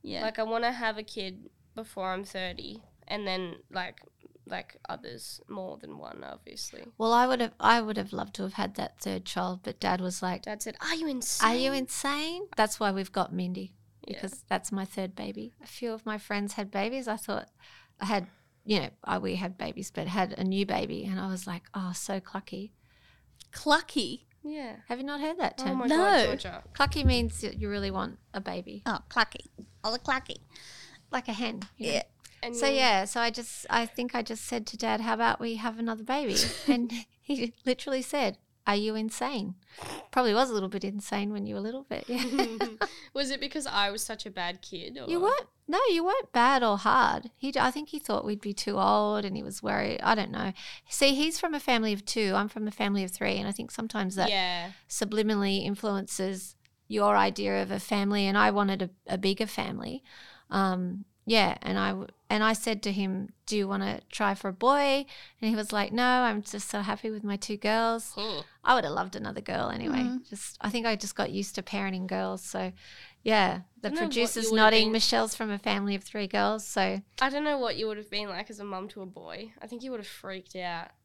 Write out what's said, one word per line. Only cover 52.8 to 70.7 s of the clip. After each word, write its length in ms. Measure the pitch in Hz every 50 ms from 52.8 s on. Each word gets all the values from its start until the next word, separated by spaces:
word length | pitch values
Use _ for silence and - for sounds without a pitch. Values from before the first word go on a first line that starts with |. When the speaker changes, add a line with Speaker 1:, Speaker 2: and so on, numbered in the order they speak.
| 214 202 202 202 190
Speaker 3:
of 80 | 180
three, 260 | 185 - - 196 190
and 100 | 202 202
I 40 | 208
think 200 | 202 - 233 233
sometimes 440 | - - 226 226 - 214 196 190 196
that 140 | 196 180 185
Speaker 2:
Yeah. 420 | 202 190 185 180 180 175 170 190 190 - _
Speaker 3:
subliminally 800 | _ - - 226 208 214 214 214 214 220 202 202 196 196 196 -
influences 880 | 196 202 202 - 214 202 196 190 190 - - 190 190 196 185 185 - - _ _ _ _ _ _
your 280 | _ 214 214 202 208 208
idea 440 | 202 196 196 190 196 202 196 196 196 196
of 80 | 190
a 80 | 196 196
family, 460 | - - 214 202 202 202 202 202 196
and 100 | 196 196
I 140 | 208 208 214
wanted 300 | 202 202 202 196 196 190 190
a, 60 | 180 185 _ _ - -
a 20 |
bigger 300 | 185 190 196 196 202 220
family. 560 | 202 - - - - - - - - - 269 _ - - - - - - - _ _
Um, 560 | - 196 196 190 185 180 180 180 180 196 202 _ _ _ _
yeah, 320 | - 226 220 196 170 - -
and 160 | - - 190
I 120 | 196 196 196
w-, 180 | 196 190 196 - _ _ _ _
and 120 | 214 214 214
I 100 | 220 220
said 280 | 214 - 233 220 208 -
to 80 | 208
him, 380 | 196 196 196 190 190 196 196 202 - _ _
"Do 100 | - 214
you 120 | 208 196
wanna 340 | 190 196 196 196 196 208 - - _
try 220 | - - 220 202 196
for 140 | 196 -
a 60 | 196 185
boy?" 520 | 185 233 247 277 285 285 277 269 277 277 269 - - - - _ _
And 100 | - 220
he 60 | 226
was 160 | 214 214 214
like, 200 | 214 208 202 202 214
"No, 100 | 233 247 254 254 254 247
I'm 140 | 233 214 208
just 280 | 208 - - 202 196 -
so 120 | - 208
happy 300 | 202 196 208 208 - 220
with 120 | 220 208 214
my 120 | 208 202
two 200 | 196 - - 214
girls." 560 | 208 - 214 214 226 226 226 226 233 226 - -
Speaker 2:
Hmm. 220 | - 208 220 196 143 - - - _ -
Speaker 3:
I 100 | - 254
would 100 | 247 190
have 100 | 147 151
loved 220 | - 185 190 -
another 260 | 202 214 208 202 -
girl 280 | 208 - - - - -
anyway. 300 | - - - - 269 254
Speaker 1:
Mm. 280 | 254 247 254 254 -
Speaker 3:
Just, 300 | - 208 202 - - - -
I 80 | - 208